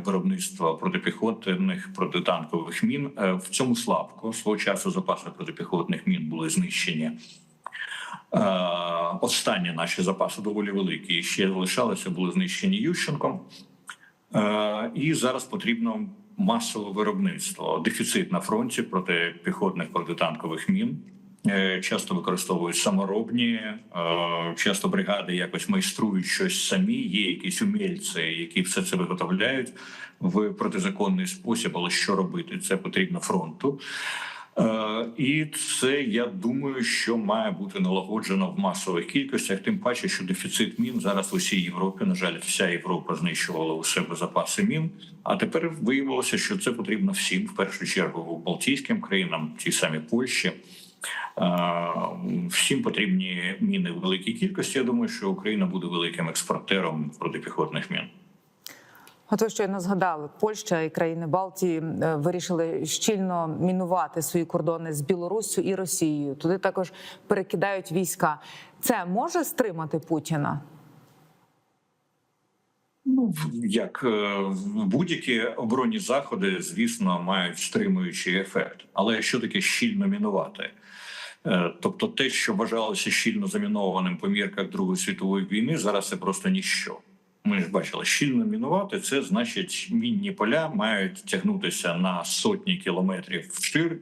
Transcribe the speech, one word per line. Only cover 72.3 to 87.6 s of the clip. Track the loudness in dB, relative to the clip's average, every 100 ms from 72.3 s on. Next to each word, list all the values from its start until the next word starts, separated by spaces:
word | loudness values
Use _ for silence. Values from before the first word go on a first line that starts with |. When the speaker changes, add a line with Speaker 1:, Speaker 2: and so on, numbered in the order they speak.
| _ _ _ _ _ _ _ 2
Speaker 1:
Ну, | 4 4
в-, | 2 -2 -2 0
як, | 2 0 0
е, | 2 2 2 0
в-, | 0 -2 -2 0 2
будь-які | 2 2 0 0 0
оборонні | 0 -2 0 2 2 0
заходи, | 0 0 0 0 0 0
звісно, | -2 0 0 2 2 2
мають | 2 0 0 -2
стримуючий | -2 0 2 2 0 -2 0 0
ефект. | 0 -2 -2 -8 -6
Але | 0 2 2
що | 2 0
таке | 0 0
щільно | 2 2 2 4 2
мінувати? | 2 2 0 -2 -6 -10 -10 -20 -18 -14 -14 -14 -6 2
Е, | 4 2 0
тобто | -2 0 -2
те, | 0 0
що | 2 0
вважалося | 0 0 0 0 0 0
щільно | 2 2 0 0
замінованим | 0 0 2 2 2 0 0
по | 0
мірках | 2 0 -2 -4
Другої | 0 0 0
світової | 0 -2 0 0 0
війни, | 0 2 2
зараз | 2 0 0
це | -4
просто | -2 0 0
ніщо. | 0 0 -2 -4 -10 _ _ _ _ 0
Ми |
ж | 0